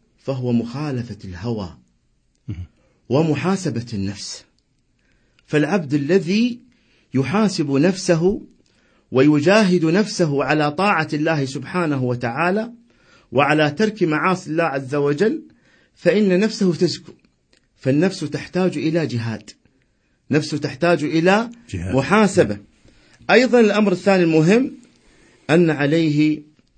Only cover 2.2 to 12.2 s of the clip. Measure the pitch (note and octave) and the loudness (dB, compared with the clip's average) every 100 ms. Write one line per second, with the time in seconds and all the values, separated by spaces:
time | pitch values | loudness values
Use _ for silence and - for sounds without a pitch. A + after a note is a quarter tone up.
2.2 | _ _ - F2 E2 _ _ _ - C3+ | _ _ -14 -14 -14 _ _ _ -2 0
3.2 | D#3+ C#3+ F3 G3 E3 A2+ - G2+ G2 G2+ | 0 0 -2 -4 -4 -8 -8 -6 -6 -8
4.2 | - - - _ _ _ _ _ _ _ | -14 -16 -20 _ _ _ _ _ _ _
5.2 | _ _ - D3+ D3+ G3 C#3 C#3+ C#3+ F#3+ | _ _ -4 -2 0 -2 -2 -2 0 0
6.2 | D#3 G#3 B3 A#3 _ _ _ _ _ B2+ | 0 0 -2 -4 _ _ _ _ _ -4
7.2 | B2+ G3+ G#3+ - C#3 C#3 F3 F#3 - D#3+ | 0 0 0 0 0 2 2 2 0 2
8.2 | F3+ A3 - _ _ _ _ _ - B2 | 2 -2 -8 _ _ _ _ _ -2 2
9.2 | D3 D3 D3+ G#3+ F#3+ F3+ D#3+ F#3 G#3 - | 4 4 4 4 4 2 2 0 0 -2
10.2 | D#3+ C#3 C3 D#3 D3 C#3+ G#3 E3+ D#3 D3+ | -2 0 0 0 0 0 0 0 -2 -2
11.2 | D#3+ D#3 C3 C#3 B2 F3+ D#3+ C3+ B2 A#2+ | 0 -2 -4 -6 -8 -4 -2 -2 -2 -4